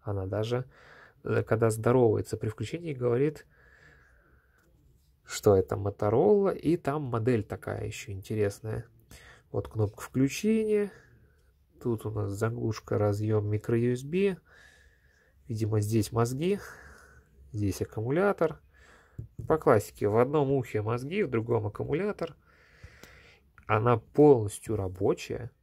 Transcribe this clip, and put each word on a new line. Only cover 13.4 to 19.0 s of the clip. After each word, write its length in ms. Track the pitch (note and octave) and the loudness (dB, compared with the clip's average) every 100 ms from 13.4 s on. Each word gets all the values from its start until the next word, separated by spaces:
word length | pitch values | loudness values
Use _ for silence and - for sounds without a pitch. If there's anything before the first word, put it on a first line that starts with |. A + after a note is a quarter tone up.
| G#2 | 2
микро-ю 480 | G#2+ - A#2+ A#2+ | -2 0 2 2
эс 80 | B2 | -2
би. 340 | C#3 F3+ G3 F3+ _ - - - - _ _ _ _ _ - | -2 0 0 -2 _ -20 -20 -20 -20 _ _ _ _ _ -10
Видимо, 320 | A2 G#2+ G#2+ | -4 0 0
здесь 320 | G#2 A2+ G2+ | 2 0 0
мозги, 460 | A2+ A#2 C3 E3+ G3 - - - - - - _ _ - | 0 -2 -2 -2 -2 -6 -18 -20 -20 -20 -20 _ _ -12
здесь 280 | G#2+ G2+ - | -4 -4 -2
аккумулятор. 800 | G2+ - A2+ D3+ G3+ F#3+ D#3+ - _ _ - - | -6 -6 -2 2 2 2 0 -2 _ _ -20 -20